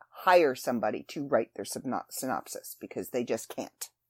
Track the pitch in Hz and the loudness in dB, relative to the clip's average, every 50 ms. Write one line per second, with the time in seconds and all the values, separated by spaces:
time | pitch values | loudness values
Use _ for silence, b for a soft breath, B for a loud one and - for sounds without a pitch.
0 | - - - - - 185 185 180 160 135 120 - - 139 120 113 120 107 120 - | -14 -20 -18 0 6 8 8 8 8 6 4 0 -2 -2 0 0 0 0 -2 -4
1 | - - - 165 139 139 139 135 117 - - - 95 - - 131 - 131 113 - | -6 -8 -8 -8 0 2 2 2 2 0 -6 -10 -8 -8 -8 -6 -4 -4 -4 -4
2 | - - - - 135 131 104 65 - - - - - - - - 107 - - 107 | -6 -8 -8 -6 -4 -4 -4 -4 -6 -8 -12 -12 -12 -14 -14 -14 -14 -10 -8 -8
3 | 92 - - 123 117 - 113 110 - - - - - - - - - - _ _ | -8 -4 -4 -2 -2 0 -2 -4 -4 -8 -10 -10 -10 -10 -12 -14 -16 -16 _ _
4 | _ | _